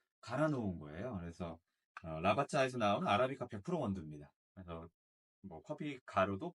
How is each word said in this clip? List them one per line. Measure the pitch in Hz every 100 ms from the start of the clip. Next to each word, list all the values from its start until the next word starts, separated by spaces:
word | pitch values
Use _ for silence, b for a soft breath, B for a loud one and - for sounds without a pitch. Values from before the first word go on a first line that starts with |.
| _ _
갈아 | - 131 156
놓은 | 135 104 82
거예요. | 73 78 123 98
그래서, | 85 85 85 82 _ _ _ -
어, | 82 80
라바짜에서 | 92 107 143 151 131 127
나오는 | 104 104 175
아라비카 | 104 131 135 123
백 | 104
프로 | 170 170
원두입니다. | 117 92 78 73 73 _ _
그래서 | - 87 82 82 - _ _ _ _
뭐 | 98 80
커피 | - - 151 - -
가루도 | 101 95 98 175